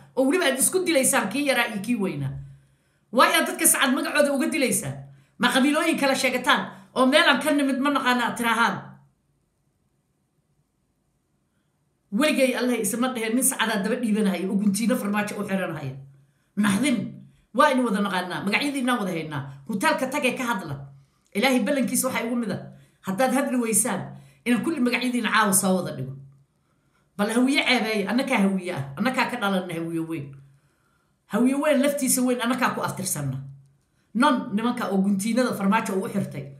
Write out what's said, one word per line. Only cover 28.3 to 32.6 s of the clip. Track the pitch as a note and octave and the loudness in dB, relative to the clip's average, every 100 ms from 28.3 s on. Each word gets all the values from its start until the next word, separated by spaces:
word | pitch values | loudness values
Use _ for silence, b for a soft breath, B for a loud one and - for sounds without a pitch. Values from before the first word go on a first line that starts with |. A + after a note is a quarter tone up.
| A#3+ | 2
hawiye | G3 F#3+ F3 | 2 2 -4
ah, | D#3 - - | -8 -8 -4
annakaa | A3+ C4 A#3 | -2 0 -2
ka | A#3+ | -2
dhalanna | G3+ F#3+ F3+ | -2 -2 -2
hawiye | E3 E3 E3 D#3+ | -6 -4 -4 -4
weyn. | D#3+ C#3 - b b b b b b b b _ | -6 -10 -14 b b b b b b b b _
Hawiye | G#3 B3 C#4 | 2 2 2
weyn | D4+ C4 | 2 4
laftiisa | C#4+ C#4+ C4 C4 | 4 2 0 2
weyn | B3+ A#3+ | 2 0
annakaa | A#3 B3+ | 0 0